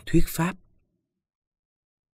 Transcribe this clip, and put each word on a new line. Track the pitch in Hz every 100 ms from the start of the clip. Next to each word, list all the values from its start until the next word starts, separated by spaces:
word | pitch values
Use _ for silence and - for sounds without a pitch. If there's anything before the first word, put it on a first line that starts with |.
| -
thuyết | 165 165
pháp." | - 170 - - _ _ _ _ _ _ _ _ _ _ _ _ _ _